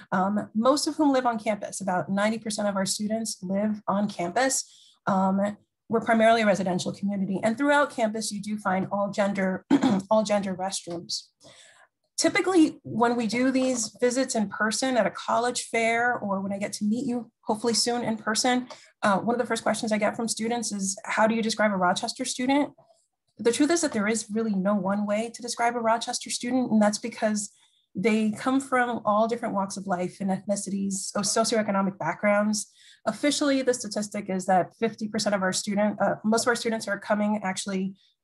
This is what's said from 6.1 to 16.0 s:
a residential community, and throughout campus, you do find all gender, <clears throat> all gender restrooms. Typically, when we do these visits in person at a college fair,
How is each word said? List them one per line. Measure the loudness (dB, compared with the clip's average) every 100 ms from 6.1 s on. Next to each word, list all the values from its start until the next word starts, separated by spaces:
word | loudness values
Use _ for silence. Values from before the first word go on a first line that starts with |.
| 6 6 6
a | 4
residential | 4 2 0 -2
community, | -4 -4 -2 -2 0
and | 0 0
throughout | 4 4 2
campus, | 0 -2 -2 -6
you | -6
do | -6 -4
find | -2 0 0
all | -2 -2
gender, | 0 0 2 0 -2 2
<clears throat> | 4 4 2 2
all | 2
gender | 4 0 0
restrooms. | -4 -4 -6 -8 -10 -8 -10 -10 _ -20 -20 -20 -20 _ _ _ -2
Typically, | 0 2 2 6 4 2
when | -6 0 2
we | 2 -2
do | 0 2
these | 2 2 0 -4 0
visits | 0 2 0
in | 0 -2
person | -2 -2 0 0 2
at | 0
a |
college | -2 -4 0 0 -4 -4
fair, | -2 0 2